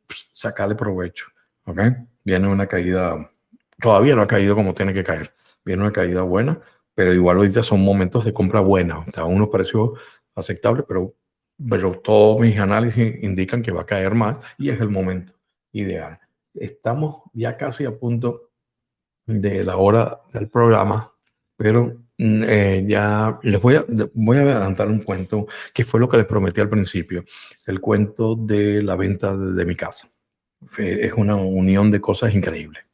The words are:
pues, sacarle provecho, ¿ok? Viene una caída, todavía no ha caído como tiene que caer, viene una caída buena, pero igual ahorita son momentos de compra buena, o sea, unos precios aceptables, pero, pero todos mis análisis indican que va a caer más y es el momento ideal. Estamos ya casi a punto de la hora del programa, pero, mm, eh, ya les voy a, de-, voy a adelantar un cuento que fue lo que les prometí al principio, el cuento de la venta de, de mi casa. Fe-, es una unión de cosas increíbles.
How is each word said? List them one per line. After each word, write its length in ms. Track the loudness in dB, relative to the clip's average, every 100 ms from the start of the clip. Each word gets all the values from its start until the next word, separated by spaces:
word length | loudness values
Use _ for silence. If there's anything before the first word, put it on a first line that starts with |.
| -20
pues, 220 | -20 -20
sacarle 400 | -12 -10 -6 -4
provecho, 540 | -4 -4 -4 -6 -10 -18 _ _ _ -10
¿ok? 140 | 0 0 0 -6 _
Viene 240 | -4 0 2
una 180 | 0 -2
caída, 680 | -2 -2 -2 -2 -6 -10 _ _ _ _ -2
todavía 360 | 4 6 6 4
no 80 |
ha 40 | 4
caído 280 | 2 2 2
como 180 | 0
tiene 220 | 0 -2 -2
que 80 |
caer, 320 | -4 -6 -8 _ _ _
viene 200 | -6 -2
una 100 | -2
caída 300 | 0 -2 -2
buena, 360 | 0 0 0 -2 -8 _ _ 0
pero 180 | 2
igual 240 | 4 4 6
ahorita 240 | 4 2
son 220 | 2 2
momentos 420 | 2 2 0 0 -2
de 80 |
compra 280 | 0 0 2
buena, 380 | 4 2 2 -4
o 120 | -10
sea, 120 | -6 -2
unos 240 | 0 2
precios 420 | 0 0 0 -2 -4 -18 _ _
aceptables, 520 | -12 -10 -4 -2 -2 -2
pero, 260 | -4 -6 -10 _ _ _ -12 -4
pero 300 | -2 -2 -4
todos 400 | 2 6 6 6
mis 180 | 4 2
análisis 640 | 2 0 0 0 0 -2
indican 400 | -6 -4 -2 -4
que 100 | -4
va 100 | -6
a 40 | -4
caer 300 | -2 0 0
más 240 | 0 -4 -12 -8
y 120 | -6
es 120 | -2
el 80 | -2
momento 440 | -2 -4 -6 -10 _ _ _ _
ideal. 480 | -8 -6 -8 -10 -18 _ _ _
Estamos 720 | -14 -14 -8 -6 -4 -4 -8 -16
ya 240 | -8 -6 -6
casi 260 | -8 -6
a 140 | -8 -6
punto 540 | -4 -2 -4 -6 -14 _ _ _ _ _ _ _ -6
de 380 | -2 -2 -2
la 140 | -2 2
hora 440 | 4 4 2 -4 _
del 160 | -10 -4
programa, 640 | 2 4 4 2 -2 -6 _ _ _ _ -4
pero, 400 | 0 2 0 -4 _ -4
mm, 280 | 0 2 2
eh, 400 | 2 2 2 0
ya 520 | 0 0 0 -2 -2
les 180 | -2 2
voy 180 | 4 4
a, 80 | 2
de-, 240 | -2 -2
voy 240 | -2 2 4
a 40 |
adelantar 460 | 4 2 0 -2 -2
un 120 | -2
cuento 460 | -2 -6 -4 -6 -6 -12 -12
que 100 | -4
fue 160 | 0 2
lo 80 | 4
que 100 | 4
les 100 | 2
prometí 340 | 0 -2 -2
al 80 | -2
principio, 560 | 0 -2 -4 -6 -8 -10 -20 -20 _ -10
el 140 | -6
cuento 560 | 0 0 0 -2 -4 -2
de 480 | -2 0 0 0
la 120 | -2 -2
venta 400 | -2 -2 -2 -4
de, 180 | -4
de 120 | -2 -4
mi 100 | -4
casa. 320 | -8 -12 -20 _ _ _ _ _ -18
Fe-, 400 | -8 -4 -2 -4
es 60 |
una 220 | -2 0 0
unión 540 | -2 0 2 4 4
de 100 | 2
cosas 360 | 0 -2 0 0
increíbles. 500 | -2 -6 -12 -18 -20